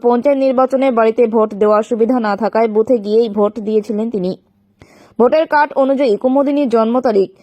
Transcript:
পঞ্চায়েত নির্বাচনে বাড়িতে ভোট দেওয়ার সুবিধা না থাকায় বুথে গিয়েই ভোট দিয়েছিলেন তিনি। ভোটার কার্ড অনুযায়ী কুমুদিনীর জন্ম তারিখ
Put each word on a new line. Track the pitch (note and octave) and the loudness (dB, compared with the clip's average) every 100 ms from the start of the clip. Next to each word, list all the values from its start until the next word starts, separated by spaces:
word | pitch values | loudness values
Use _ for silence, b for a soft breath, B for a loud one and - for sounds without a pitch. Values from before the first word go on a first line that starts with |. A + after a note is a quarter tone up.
পঞ্চায়েত | A#3+ B3 C#4 C#4 | 0 0 2 2
নির্বাচনে | C4+ B3+ C4 C4 C4+ | 0 2 0 0 0
বাড়িতে | A#3 A3+ A3+ A#3 | 2 0 2 0
ভোট | A3+ G#3+ | 2 0
দেওয়ার | G3+ G#3+ G#3 | 0 2 2
সুবিধা | A3 A3+ A3 B3+ | 0 -2 0 0
না | A3 G3+ | -2 -2
থাকায় | G#3+ A3 A3+ | -2 0 0
বুথে | G#3 A3 B3 | 0 0 0
গিয়েই | G3+ G#3+ A#3 | 0 0 0
ভোট | G3+ G#3 G#3+ | 0 -2 -2
দিয়েছিলেন | G#3 G#3+ G#3 G#3 A3+ | -4 -2 -2 -4 -4
তিনি। | G#3+ F3+ F3+ _ _ _ _ b b b b | -4 -6 -8 _ _ _ _ b b b b
ভোটার | A#3+ D#4 D#4+ | 2 2 0
কার্ড | - D4 | 0 -2
অনুযায়ী | - C4+ C4+ C#4 G3+ | 0 0 0 0 0
কুমুদিনীর | B3+ C4 C#4 C#4+ C#4+ | 0 0 0 0 0
জন্ম | A3+ A3 B3 | 0 0 0
তারিখ | B3+ G#3+ F#3+ b | 0 0 -2 b